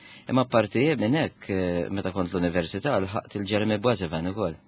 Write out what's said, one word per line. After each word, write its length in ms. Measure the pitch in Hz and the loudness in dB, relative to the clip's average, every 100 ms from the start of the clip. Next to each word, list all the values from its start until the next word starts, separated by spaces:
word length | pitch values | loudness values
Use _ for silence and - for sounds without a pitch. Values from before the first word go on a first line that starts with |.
| - - - | -20 -14 0
Imma 160 | 127 | 0
apparti 380 | 127 117 107 113 151 131 | 4 4 4 2 2 2
minn 200 | 107 156 | 2 2
hekk, 320 | 110 - - | 0 -4 -4
eh, 380 | 95 90 87 - | 0 0 0 -2
meta 220 | 98 95 | -4 -2
kont 200 | 95 90 | -2 -2
l-università, 640 | 92 85 87 82 98 143 110 | 0 0 0 -2 -2 0 0
lħaqt 400 | 95 101 - 104 | 0 -4 -6 -6
il-Jeremy 400 | 95 104 107 107 | -2 0 2 2
Boisevan 540 | 120 101 85 82 87 | 2 0 -2 -2 -4
ukoll. 240 | 104 90 78 | -2 -4 -4